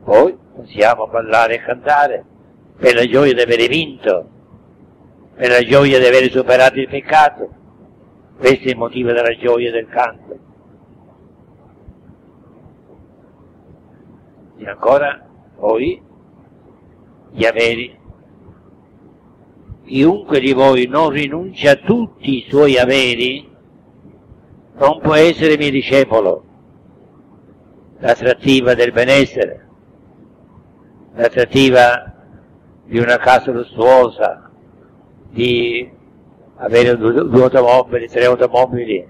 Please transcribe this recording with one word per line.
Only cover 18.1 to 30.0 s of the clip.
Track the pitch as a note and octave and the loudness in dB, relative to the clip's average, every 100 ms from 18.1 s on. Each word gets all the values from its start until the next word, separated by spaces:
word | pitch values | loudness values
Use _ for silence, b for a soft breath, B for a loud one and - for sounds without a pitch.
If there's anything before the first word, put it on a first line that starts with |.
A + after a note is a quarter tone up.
| - _ _ - - _ _ _ _ _ _ _ _ _ _ _ - - | -20 _ _ -20 -20 _ _ _ _ _ _ _ _ _ _ _ -20 -10
Chiunque | C3 D3+ G3+ G3+ D3 | 0 0 0 -2 -2
di | C3 | 0
voi | C3 C3+ C3 B2 | 2 2 2 0
non | C#3 D#3+ | -2 -2
rinuncia | C#3 C#3+ D#3 F#3+ F3+ D3 | -4 -8 -8 -12 -2 0
a | C#3 | 0
tutti | - A#3 A3+ _ C#3+ C3 | 0 -4 -4 _ -6 -6
i | - | -2
suoi | C#3 D3 B2+ | 2 2 2
averi | B2 C3+ B2+ A#2+ B2 C3+ D3 _ _ _ _ _ - - _ - _ - _ | 2 0 0 -2 -6 -8 -16 _ _ _ _ _ -20 -20 _ -20 _ -20 _
non | - C#3 D#3 | -2 0 0
può | D3+ | 0
essere | D3+ E3 D#3+ D#3 D3+ | 2 2 2 0 0
mio | D3 | -2
discepolo. | C3+ - C3+ C3+ A2+ G2 F2 - _ _ _ _ _ _ _ _ _ _ _ _ _ _ - | -4 0 0 2 0 -2 -4 -10 _ _ _ _ _ _ _ _ _ _ _ _ _ _ -8
L'attrattiva | C3 A#2 B2 B2 C#3 C3+ B2 A#2+ | -2 -2 0 -2 0 0 0 0
del | A#2+ | 0
benessere, | A2+ B2 C#3 C3 B2+ G#2 - _ _ _ _ | 0 0 2 0 -4 -8 -8 _ _ _ _